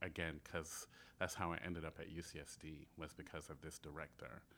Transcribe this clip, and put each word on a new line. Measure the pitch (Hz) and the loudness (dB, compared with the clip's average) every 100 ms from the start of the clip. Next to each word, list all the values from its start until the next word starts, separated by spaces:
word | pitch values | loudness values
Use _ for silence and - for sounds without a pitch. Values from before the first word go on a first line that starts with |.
again, | 92 80 82 76 | 0 4 4 2
'cause | - 87 78 - - - - - | 2 2 2 -2 -6 -10 -8 2
that's | 92 | 4
how | - 87 | 6 4
I | 82 | 4
ended | 90 85 | 4 2
up | 78 - | 0 -2
at | - | -2
U | 82 | -2
C | 82 78 | -2 -4
S | 71 - | -6 -6
D, | 80 76 - - | -6 -6 -8 -6
was | 78 | -4
because | - 76 82 73 | -4 -4 -4 -2
of | 73 | -4
this | 76 - | -4 -6
director. | 78 73 76 - - - - | -4 -4 -4 -6 -8 -8 -10